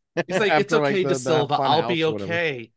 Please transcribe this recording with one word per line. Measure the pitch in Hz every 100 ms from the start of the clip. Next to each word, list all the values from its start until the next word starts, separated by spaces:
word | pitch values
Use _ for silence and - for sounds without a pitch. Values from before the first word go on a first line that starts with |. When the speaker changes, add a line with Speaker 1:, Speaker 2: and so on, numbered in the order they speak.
| _ -
Speaker 1:
<laughs> | 170
Speaker 2:
he's | 185
like, | 202
"It's | 156 -
Speaker 1:
After, | 156
like, | 143
Speaker 2:
okay, | 143
Speaker 1:
the, | 135
Speaker 2:
De | 135
Speaker 1:
the |
Speaker 2:
Silva, | 127 151 139 143
Speaker 1:
fun | 135
Speaker 2:
I'll | 151 -
be | 165
Speaker 1:
house, | 160
whatever. | - -
Speaker 2:
okay." | 170 160 127 113